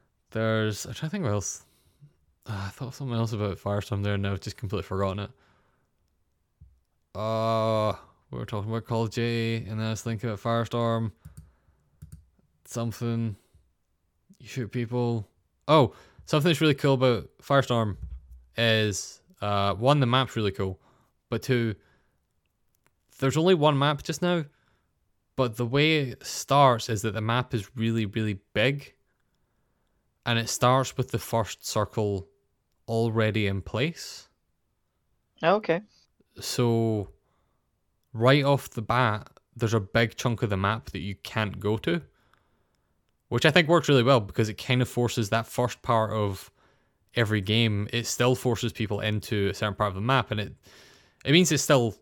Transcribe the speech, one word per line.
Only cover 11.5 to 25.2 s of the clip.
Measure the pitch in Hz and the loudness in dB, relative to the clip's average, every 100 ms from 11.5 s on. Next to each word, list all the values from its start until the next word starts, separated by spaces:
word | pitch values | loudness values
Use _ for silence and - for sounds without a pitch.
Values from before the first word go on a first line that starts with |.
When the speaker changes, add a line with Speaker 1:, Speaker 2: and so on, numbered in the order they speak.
| _ _ _ _ _ - - _ _ _ _ | _ _ _ _ _ -20 -20 _ _ _ _
Speaker 1:
Something. | - 120 117 - 117 117 113 98 _ _ _ _ _ _ _ _ _ - | -12 -6 -6 -4 -4 -2 -4 -6 _ _ _ _ _ _ _ _ _ -20
You | 113 | -12
shoot | 135 104 | -8 -6
people. | 123 113 123 120 117 101 _ _ _ - | -4 -4 -2 0 -2 -6 _ _ _ 4
Oh, | 156 117 - - - - | 6 6 0 -20 -20 -2
something | 151 165 | 2 2
that's | 147 | 4
really | 156 | 2
cool | 147 143 | 4 2
about | 135 127 113 - _ | 4 4 2 -4 _
Firestorm | - 139 127 117 107 - - - - - - - | 0 2 4 2 0 -4 -10 -14 -16 -20 -10 0
is, | 117 110 107 95 - - _ _ | 2 4 2 -2 -8 -16 _ _
uh, | 104 101 101 | -2 0 0
one, | 95 123 147 | 2 2 4
the | 120 | 4
map's | 131 123 - | 2 0 -2
really | 104 | -2
cool, | 98 95 90 _ _ _ _ _ | -2 -4 -6 _ _ _ _ _
but | 113 | -6
two, | - 123 113 104 _ _ _ _ _ _ _ _ _ _ _ _ _ - | 0 0 0 -4 _ _ _ _ _ _ _ _ _ _ _ _ _ -4
there's | 135 143 | -2 2
only | 175 | 4
one | 180 151 139 | 6 4 4
map | 143 147 | 2 -2
just | - 156 | -6 -2
now, | 180 175 147 _ _ _ _ _ _ _ | 0 0 -4 _ _ _ _ _ _ _